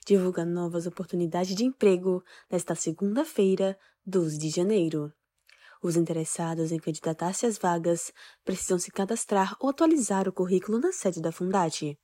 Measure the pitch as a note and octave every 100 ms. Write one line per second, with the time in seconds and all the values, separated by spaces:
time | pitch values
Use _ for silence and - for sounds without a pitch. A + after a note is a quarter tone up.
0 | - G3+ F#3 F3+ E3+ F3 F3 E3+ F3 -
1 | F3+ F3+ E3+ F3 F3+ F#3+ B3+ C4 G#3 F3+
2 | F#3 F3+ - - - F3+ - E3 - D#3+
3 | G3+ A3 D#4+ - G3 F#3+ F#3+ F#3+ _ _
4 | - F#3+ D#3+ D3+ D#3 D#3+ F3+ G#3+ E3 D#3
5 | D3 - _ _ _ _ - - F3+ E3
6 | E3 E3 D#3+ - E3 E3 D#3+ E3 - D#3
7 | - D#3+ E3+ G3 A#3+ G#3 F#3 E3+ E3+ E3+
8 | - - - - - F#3 - F#3 - -
9 | G3 A3+ - G3 F#3+ - C4 C#4 E4 D#4+
10 | A3 G3 G3 F#3 F3+ F#3+ F3+ A3 E4 F#4+
11 | G3+ E3+ E3 E3 F3+ G3 E3 - D3+ D3